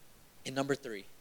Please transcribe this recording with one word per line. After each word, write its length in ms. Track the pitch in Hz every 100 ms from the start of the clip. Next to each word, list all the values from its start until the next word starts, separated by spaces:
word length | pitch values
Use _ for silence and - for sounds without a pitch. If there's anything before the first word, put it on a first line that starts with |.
| - - - -
In 100 | -
number 200 | 135 139 139
three, 300 | 127 104 98 -